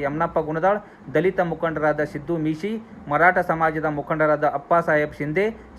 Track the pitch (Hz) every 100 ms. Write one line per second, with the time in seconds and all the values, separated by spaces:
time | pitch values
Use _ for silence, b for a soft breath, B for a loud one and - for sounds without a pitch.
0 | 139 151 170 170 156 160 185 208 B B
1 | - 151 180 190 175 160 170 156 151 151
2 | 147 147 143 170 156 156 202 226 B B
3 | 135 147 175 180 175 160 160 156 156 147
4 | 143 160 156 147 147 143 - 170 170 151
5 | 151 - 147 156 208 220 B